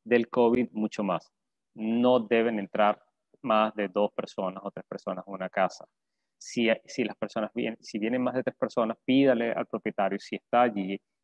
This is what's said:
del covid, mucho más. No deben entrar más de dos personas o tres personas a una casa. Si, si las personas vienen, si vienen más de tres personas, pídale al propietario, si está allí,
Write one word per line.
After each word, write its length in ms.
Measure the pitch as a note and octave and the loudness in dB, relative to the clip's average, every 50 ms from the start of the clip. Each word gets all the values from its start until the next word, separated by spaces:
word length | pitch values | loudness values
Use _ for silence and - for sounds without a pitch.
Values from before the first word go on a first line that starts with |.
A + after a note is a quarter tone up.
| _ | _
del 260 | A2 A#2+ A#2+ A2+ - | 2 2 4 4 2
covid, 400 | - B2 A#2+ A#2 B2 B2+ - - | 2 2 4 4 4 2 0 -2
mucho 320 | - G#2+ G#2+ G#2+ - - G#2 | -2 -4 -4 -4 -2 -4 -2
más. 280 | F#2+ F2 E2 - _ _ _ _ _ _ _ _ _ _ | -2 -2 -4 -4 _ _ _ _ _ _ _ _ _ _
No 440 | A2 A2 A2 A2+ A#2+ B2 B2 B2+ B2 | -6 -4 -2 0 2 4 4 4 4
deben 400 | A2 G#2 A#2 A2+ A2+ A#2 A2+ G#2 | 4 2 2 2 2 2 0 -2
entrar 420 | G2 - - G2+ G#2 G#2 G#2+ - _ _ _ _ _ _ _ _ | -6 -4 0 2 2 2 2 0 _ _ _ _ _ _ _ _
más 340 | - B2 A2 G#2+ A2 G#2+ - | -2 0 2 2 2 2 0
de 140 | G#2 G2+ F#2+ | -4 -4 -2
dos 220 | F2+ G#2 G#2 - - | 0 0 0 0 0
personas 500 | - G2 - - - F#2+ F#2 F#2 F#2+ G2+ | -6 -8 -8 -8 -6 -6 -6 -6 -8 -12
o 80 | G2+ | -12
tres 140 | - - - - | -12 -12 -12 -12
personas 380 | G2 G2 - G2+ F#2 F#2 - G2+ | -12 -10 -8 -8 -8 -8 -10 -12
a 40 | |
una 180 | G2 F#2 F#2 F#2 | -10 -8 -8 -6
casa. 360 | - G2+ F#2 F2+ - - - - _ _ _ _ _ _ _ _ _ _ | 0 0 0 0 0 -6 -16 -20 _ _ _ _ _ _ _ _ _ _
Si, 300 | - - - A#2+ A#2 A2+ A2+ - - | -18 -8 -2 0 2 2 2 0 -2
si 180 | - - - A#2 | -8 -6 -4 -4
las 120 | G2+ G2+ | -4 -4
personas 360 | - G#2+ G2+ - A2+ G#2+ - - | -8 -10 -6 -4 -6 -6 -4 -4
vienen, 220 | B2 A#2+ A2+ A2+ - | -4 -4 -4 -6 -10
si 160 | - - - G#2+ | -14 -10 -6 -4
vienen 240 | G#2+ A2+ B2 B2+ | -2 -2 -2 0
más 140 | B2 B2+ B2 | -2 -2 -2
de 80 | B2+ B2 | -2 -4
tres 120 | C3 - - | -4 -4 -4
personas, 400 | - A2 - B2 A2+ G#2+ A2+ - _ | -6 -4 0 -2 -2 -2 -2 -6 _
pídale 480 | - B2+ C3+ C#3 C3+ B2 A2+ A#2 A2+ | 2 4 6 6 6 4 4 0 -2
al 140 | - - A#2 | -2 -4 -6
propietario, 540 | - - G#2+ - G#2+ - - G2 F#2+ G2 G2+ | -6 -8 -6 -6 -6 -2 -2 -2 -2 -2 -4
si 160 | - - G#2+ | -6 -10 -10
está 280 | - - _ - A#2+ B2 | -12 -6 _ 2 2 2
allí, 360 | A#2+ G#2 G2+ F#2+ F#2+ G2 - - _ _ _ | 2 2 -2 -4 -4 -6 -8 -10 _ _ _